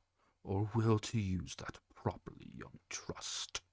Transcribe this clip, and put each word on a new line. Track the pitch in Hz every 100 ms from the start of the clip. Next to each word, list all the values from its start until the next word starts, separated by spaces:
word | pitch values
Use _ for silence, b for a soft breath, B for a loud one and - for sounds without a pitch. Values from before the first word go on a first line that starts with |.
| _ b b b
or | - 98 107 117
will | 110 107
to | - 117
use | 101 92 - -
that | - - - -
properly, | - - - - - -
young | - - -
trust. | - - - - - - - -